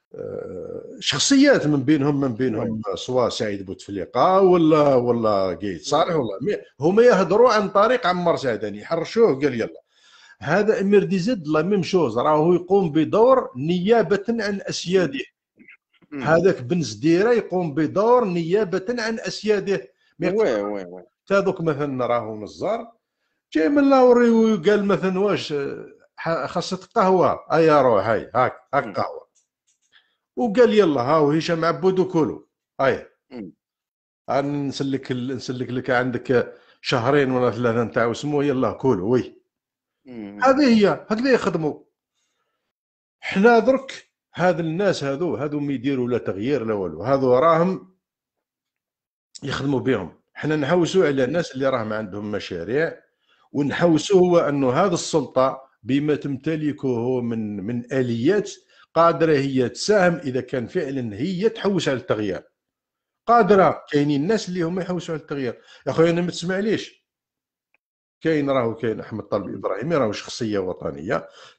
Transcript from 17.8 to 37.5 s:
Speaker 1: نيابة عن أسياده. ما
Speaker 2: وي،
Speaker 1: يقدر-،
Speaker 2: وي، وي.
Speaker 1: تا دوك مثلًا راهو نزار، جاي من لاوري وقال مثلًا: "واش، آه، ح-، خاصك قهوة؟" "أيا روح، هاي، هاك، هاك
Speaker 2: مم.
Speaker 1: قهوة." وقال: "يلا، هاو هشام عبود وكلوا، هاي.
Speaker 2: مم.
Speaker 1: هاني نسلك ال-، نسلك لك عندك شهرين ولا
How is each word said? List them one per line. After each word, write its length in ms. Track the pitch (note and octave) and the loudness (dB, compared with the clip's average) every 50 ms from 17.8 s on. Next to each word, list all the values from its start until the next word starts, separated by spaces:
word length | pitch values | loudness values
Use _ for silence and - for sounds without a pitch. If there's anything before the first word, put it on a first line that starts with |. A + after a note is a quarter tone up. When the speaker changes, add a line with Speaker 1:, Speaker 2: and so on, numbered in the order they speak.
| D#3 C#3 A#2+ F#3 G#3 A3+ B3 B3 A#3+ | -2 -2 0 0 2 4 4 2 2
Speaker 1:
نيابة 640 | G3 F3 F3 E3 D#3+ F3+ G#3+ A3 F3+ F3 F#3 F#3 A#3 | 0 -2 -4 -2 -2 -2 -2 0 -2 -4 -4 -4 -4
عن 300 | B3 A#3+ A3 A3+ A3+ A3 | -6 -4 -4 -6 -6 -6
أسياده. 720 | - F#3 E3+ - - G#3+ G#3 G3+ F#3 G3 F#3+ F3 - - _ _ _ _ _ - | -8 -8 -10 -4 -2 -2 0 0 0 -2 -4 -4 -4 -8 _ _ _ _ _ -6
ما 120 | D#3+ F3 | -4 -2
Speaker 2:
وي، 180 | F#3+ A3 A3 E3+ | 0 0 0 0
Speaker 1:
يقدر-، 160 | A#2+ G#2 G2+ | 0 -2 -2
Speaker 2:
وي، 200 | G2+ G#2 G2 F#2 | -4 -6 -8 -10
وي. 180 | F2 F2+ F#2 F2+ _ _ _ _ | -12 -14 -18 -20 _ _ _ _
Speaker 1:
تا 140 | - G3 G3 | -2 0 0
دوك 200 | F#3+ F#3+ - - | 2 0 -2 -2
مثلًا 460 | E3+ D#3+ D3 C3+ D3 C#3+ C3+ B2+ B2 | -2 -2 -2 -2 -4 -4 -4 -2 -2
راهو 360 | A#2 A#2+ A#2 A2+ A2 A2 G#2+ G#2 | 0 0 -2 -2 -4 -8 -10 -12
نزار، 500 | F2 - E2 A#2+ F3 G#3+ A#3 A#3 - - _ _ _ _ _ _ _ _ _ _ _ - | -14 -10 -8 -6 -6 -6 -6 -8 -12 -20 _ _ _ _ _ _ _ _ _ _ _ -2
جاي 160 | D#4 D#4 D#4 | 0 2 2
من 220 | C#4+ D4 C#4 C#4 | 4 4 4 6
لاوري 400 | C#4 C4 B3+ B3+ A#3+ A#3+ A#3+ A#3 | 6 6 8 8 8 6 6 6
وقال 540 | A3+ A3+ A3+ A3+ A3 G3 D3+ F#3+ G#3+ G#3 G3+ | 6 4 4 4 2 2 2 2 2 2 2
مثلًا: 340 | G3+ G3 D3 E3 F#3 F#3 F#3 | 0 0 0 0 -2 -2 0
"واش، 340 | G3+ G#3 F#3 C#3 B2 - D#3 | 0 0 0 -2 -4 -4 -6
آه، 340 | C#3+ C#3 C#3 A#2 A2 A2+ - - _ _ _ _ | -6 -4 -6 -8 -10 -14 -16 -20 _ _ _ _
ح-، 300 | - - E3 E3 D#3 C3 | -10 -6 -4 -4 -4 -4
خاصك 320 | C3+ - F3+ - - F#3 F3+ | -6 -6 -6 -6 -6 -8 -10
قهوة؟" 600 | - - - A#3 G3+ F#3 F#3+ F3+ D#3 A#2+ F2 - - - C#3 | -10 -4 0 2 4 4 4 4 4 2 2 -2 -4 0 2
"أيا 300 | D#3 E3 D#3+ D3+ D3 B2+ | 4 4 6 6 6 6
روح، 240 | C3 A2+ G2 G2 | 4 4 4 2
هاي، 240 | A2 A2+ F#2+ C2 - - | 2 0 -2 -2 -2 0
هاك، 260 | A#2 B2+ A#2 - - _ _ - | 0 0 0 -2 -6 _ _ -2
هاك 120 | C#3 C3+ | -2 -2
Speaker 2:
مم. 60 | A2 F2+ | -2 -4
Speaker 1:
قهوة." 340 | C3 G2+ E2 C#2+ C#2 - _ _ _ _ _ _ _ _ _ _ _ _ _ _ _ _ _ _ _ _ _ _ | -6 -6 -6 -8 -12 -18 _ _ _ _ _ _ _ _ _ _ _ _ _ _ _ _ _ _ _ _ _ _
وقال: 380 | - B3 A#3 F#3+ B3+ A#3+ A3 G#3 | -4 -2 0 4 4 4 6 6
"يلا، 260 | G#3+ G3+ E3+ D3 B2+ | 4 4 4 2 0
هاو 300 | A#2+ C3 D#3 D#3+ D3+ C#3+ | 2 2 2 4 4 4
هشام 340 | D3 E3 D#3+ - E3+ D#3+ D#3+ | 2 0 0 -2 -2 0 0
عبود 340 | E3 D#3+ C#3+ D#3+ F#3+ F#3+ F#3 | -2 0 0 0 2 2 2
وكلوا، 420 | F3 F#3 - E3 D3 G#2 D#2+ - - _ _ _ _ _ _ - | 0 0 0 0 0 0 -2 -6 -14 _ _ _ _ _ _ -2
هاي. 280 | C3+ C3+ A2 - - - _ _ _ _ | 0 0 0 -2 -6 -14 _ _ _ _
Speaker 2:
مم. 220 | C3 B2 G#2 F2 - _ _ _ _ _ _ _ _ _ _ _ _ _ _ - | -16 -14 -14 -16 -18 _ _ _ _ _ _ _ _ _ _ _ _ _ _ -4
Speaker 1:
هاني 400 | A#2 C3+ C#3 C#3+ C#3+ C#3+ C#3+ C#3 | -2 -2 -2 -2 -4 -4 -4 -6
نسلك 440 | C3 - C#3+ C#3 C3+ C3 C3 - C3+ | -6 -6 -4 -4 -4 -6 -6 -6 -6
ال-، 240 | B2+ A#2+ C3 C3+ | -6 -6 -6 -8
نسلك 340 | A#2+ - - C3 B2 B2 A2 | -8 -8 -8 -8 -8 -8 -6
لك 200 | A#2+ B2+ B2 - | -6 -6 -2 0
عندك 640 | B2+ A#2+ B2+ B2+ A#2 A#2+ - - C3 A#2+ - - - - _ _ _ _ | 0 0 0 0 -4 -4 -2 0 0 0 0 -2 -8 -20 _ _ _ _
شهرين 500 | - - - B2+ A2+ B2+ C#3+ D3 C#3 C3 | -6 -4 -2 0 0 2 2 2 2 0
ولا 200 | B2+ B2+ B2 A#2+ | 0 0 0 0